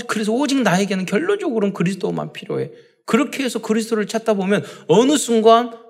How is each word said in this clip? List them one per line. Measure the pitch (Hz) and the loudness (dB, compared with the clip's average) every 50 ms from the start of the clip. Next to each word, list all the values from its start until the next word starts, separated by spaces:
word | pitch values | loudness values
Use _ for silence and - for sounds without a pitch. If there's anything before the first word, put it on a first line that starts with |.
| 226 | -2
그래서 | - - 214 220 196 | -4 -4 -4 -2 -2
오직 | 220 247 294 269 277 277 240 | 0 0 0 0 0 0 2
나에게는 | 196 170 185 202 185 202 190 185 | 2 2 2 0 0 -2 -4 -4
결론적으로는 | 170 - - 320 370 415 403 370 339 233 220 202 202 190 | -2 -2 -2 0 0 -2 -2 -2 -2 -2 0 0 -2 0
그리스도만 | - 175 180 196 190 - 180 170 165 151 151 - | 0 -2 -2 -2 -4 -4 -4 -4 -4 -6 -8 -10
필요해." | - - - 151 131 131 143 - - - _ _ _ _ | -14 -10 -8 -6 -6 -6 -8 -10 -16 -20 _ _ _ _
그렇게 | - - 226 294 - - - 262 | 0 2 2 2 0 -4 -4 -4
해서 | 247 - 233 | -4 -4 -4
그리스도를 | - - 214 226 220 220 233 214 - | -2 -2 -2 -2 -2 -2 -2 -4 -2
찾다 | - - 220 220 233 214 | -2 -4 -4 -2 0 0
보면 | 196 185 190 208 175 127 - - - - | 0 0 0 0 -2 -2 -6 -12 -6 0
어느 | - 156 202 254 269 302 | 2 4 6 6 4 4
순간 | 277 - - 233 220 208 226 226 233 240 240 - - - | 0 0 0 2 4 6 6 6 6 4 0 -8 -16 -20